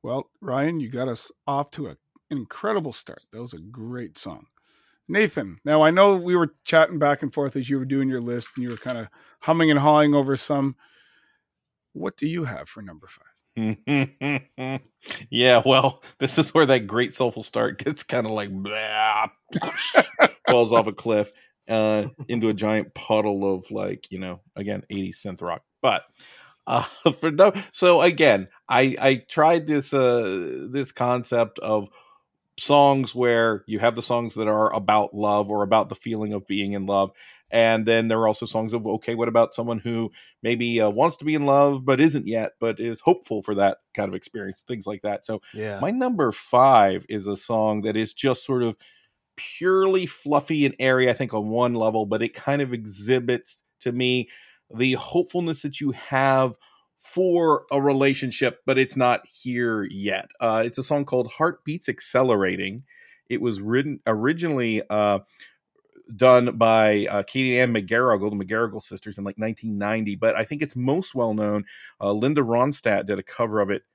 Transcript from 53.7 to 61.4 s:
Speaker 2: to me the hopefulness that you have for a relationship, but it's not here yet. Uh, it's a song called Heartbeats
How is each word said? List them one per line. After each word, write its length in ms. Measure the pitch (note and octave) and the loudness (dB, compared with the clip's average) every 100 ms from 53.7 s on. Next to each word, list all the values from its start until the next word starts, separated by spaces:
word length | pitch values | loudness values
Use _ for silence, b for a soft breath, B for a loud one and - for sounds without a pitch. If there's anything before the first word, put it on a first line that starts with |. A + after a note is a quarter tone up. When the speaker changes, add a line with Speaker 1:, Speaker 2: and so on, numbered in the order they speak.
| _ | _
Speaker 2:
to 100 | B2+ | -6
me 380 | A#2+ B2+ B2+ A2+ b b b _ A2+ | -2 0 0 -4 b b b _ -2
the 180 | C3 | -2
hopefulness 680 | B2+ - F3 F3+ F3+ E3+ D3+ | -2 -2 -2 -2 -4 -4 -6
that 180 | D3 C#3 | -10 -6
you 120 | C#3+ | -8
have 640 | B2+ - C3+ C3+ C3+ C3 A2+ b b b _ | -8 -4 0 2 2 0 -4 b b b _
for 680 | - F3 F#3 F3 E3 C#3+ - | -10 -2 0 2 4 2 0
a 120 | C#3 | 0
relationship, 800 | C#3 C3+ C#3 C3+ C3 - B2+ - - | 2 2 2 0 -6 -2 -4 -2 -2
but 140 | C3 | 0
it's 160 | C3 C3+ | 0 2
not 320 | B2 A2+ _ | 2 2 _
here 560 | _ B2+ A#2+ A#2+ A2 | _ -8 -4 -2 -4
yet. 460 | F#2+ G2 G2+ F#2+ - _ | -6 -6 -4 -4 -8 _
Uh, 240 | A#2 A2 A#2 | -2 0 -2
it's 120 | A#2 | -4
a 60 | |
song 200 | C3 D3 | -2 -2
called 240 | C#3 B2+ A#2+ | 0 -2 -2
Heartbeats 600 | - | -2